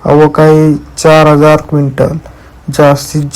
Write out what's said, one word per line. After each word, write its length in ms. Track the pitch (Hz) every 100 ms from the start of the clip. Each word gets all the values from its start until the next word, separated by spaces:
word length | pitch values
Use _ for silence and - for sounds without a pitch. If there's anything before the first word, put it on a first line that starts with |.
| -
आवक 340 | 147 151 147
आहे 340 | 156 156 156 147 - -
चार 300 | 160 156 151
हजार 340 | 151 151 156 -
क्विंटल. 460 | 147 143 131 139 160 - - - - - 143
जास्तीत 460 | 147 139 - 151 143